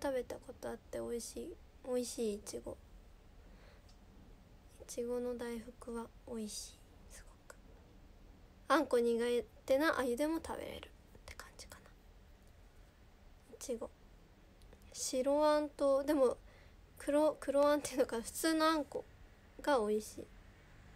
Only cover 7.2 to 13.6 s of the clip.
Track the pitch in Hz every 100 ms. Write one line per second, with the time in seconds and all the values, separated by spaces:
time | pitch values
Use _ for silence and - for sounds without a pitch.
7.2 | - - - - - - - - - -
8.2 | - - - - - 302 269 240 233 233
9.2 | 240 240 - - - 269 320 - 254 240
10.2 | 302 320 - - - - - - - -
11.2 | - - - - - - - - - -
12.2 | - - - - - - - - - -
13.2 | - - - -